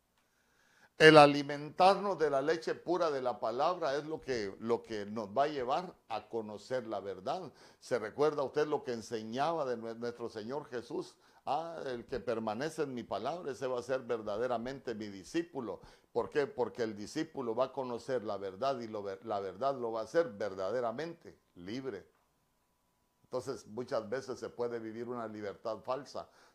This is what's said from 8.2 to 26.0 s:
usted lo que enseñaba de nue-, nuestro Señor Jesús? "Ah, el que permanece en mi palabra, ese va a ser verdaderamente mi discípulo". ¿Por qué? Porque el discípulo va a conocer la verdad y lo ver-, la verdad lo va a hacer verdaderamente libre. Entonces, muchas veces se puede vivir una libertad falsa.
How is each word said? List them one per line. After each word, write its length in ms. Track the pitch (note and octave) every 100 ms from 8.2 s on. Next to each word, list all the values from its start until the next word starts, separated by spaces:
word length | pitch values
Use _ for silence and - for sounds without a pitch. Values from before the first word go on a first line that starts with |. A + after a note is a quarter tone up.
| D3+ D3
usted 240 | C3 D3+ D3+
lo 180 | C#3+
que 80 | B2+
enseñaba 720 | A#2 G2+ A#2 A2 A#2+ D3+ E3
de 140 | C3+ A#2
nue-, 180 | A2+ A#2
nuestro 320 | A#2+ A#2+ A2+
Señor 380 | A2+ G#2+ C#3+ C#3
Jesús? 480 | B2 - D#3+ - - - - -
"Ah, 360 | D3 E3 E3 C#3
el 180 | A#2+
que 160 | - B2
permanece 600 | B2 A2+ A2 G#2+ D#3 E3
en 120 | C#3+
mi 80 | B2
palabra, 480 | A2 G2 A#2+ E3+ D#3
ese 160 | A#2+ C3
va 140 | B2
a 20 |
ser 200 | B2 C3
verdaderamente 920 | A#2+ A#2 G#2+ G#2 B2 A#2 A#2+ C3+ B2
mi 140 | G#2+ G#2+
discípulo". 720 | G2 E2+ E3 E3+ C#3 A2 G2 - - _
¿Por 160 | A#2+ G#2
qué? 180 | D3+ C#3
Porque 360 | - A2 -
el 120 | A2
discípulo 600 | G#2 G2+ D3+ D#3+ - A#2+
va 120 | A2+ C3
a 60 |
conocer 500 | - B2+ A#2 - B2+
la 140 | G#2 G2+
verdad 420 | G2 F#2 C3+ B2+
y 60 | A2+
lo 160 | G#2+
ver-, 220 | G2+ F#2+
la 160 | A2+ G2+
verdad 340 | G2 F2+ C3+ C3+
lo 160 | A#2
va 100 | A2+
a 20 |
hacer 240 | G#2+ E3+ E3
verdaderamente 1120 | G2+ G#2+ F#2+ F#2+ B2 A#2 A#2+ E3 E3 G2+ - _
libre. 520 | F2+ F2 B2 C3+ G2+ - _ _ _ _ _ _ _ _ _ _ _
Entonces, 440 | _ B2+ B2+ A#2 -
muchas 380 | G#2+ B2 B2+ G#2
veces 320 | C3 B2+ A#2
se 100 | G#2+
puede 300 | - A#2+ A#2
vivir 280 | A2 A2 A#2+
una 200 | B2 A2+
libertad 500 | G#2+ G2+ F2+ A2 G#2+
falsa. 500 | A#2 C3